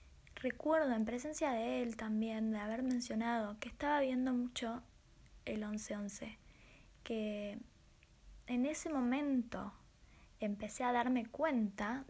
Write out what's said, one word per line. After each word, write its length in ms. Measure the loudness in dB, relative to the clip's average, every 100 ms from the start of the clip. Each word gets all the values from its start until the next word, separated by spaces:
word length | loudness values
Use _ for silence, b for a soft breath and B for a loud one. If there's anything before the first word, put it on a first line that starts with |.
| B B -18 -6
recuerdo 580 | -4 -2 2 4 4
en 100 | 2
presencia 480 | 0 -2 -4 -2 0
de 300 | 2 0 0
él 160 | -2 -4
también 540 | -2 0 0 0 0
de 80 | 0
haber 220 | -2 -2
mencionado 800 | 0 0 0 0 2 0 0 -4
que 80 | -8
estaba 320 | -4 2 4
viendo 340 | 4 2 2
mucho 480 | 2 0 -2 -4 -4 -10 -20 -20 -20 -20 -12 -4
el 180 | -2
once 340 | -2 -4 -4 -4
once, 400 | -4 -6 -10 -12 B B B B B B
que 560 | -4 -2 0 -2 -4 -8 -12 -20 -20 -20 -20 -20 -20 -18 -2
en 180 | 2 2
ese 240 | 2 0
momento 840 | 2 2 2 2 2 0 -4 -6 -10 -20 -20 b b b b
empecé 460 | -2 -2 -4 -2 2
a 80 |
darme 320 | 4 4 2 0
cuenta 800 | 0 2 4 2 0 -2 -2 -6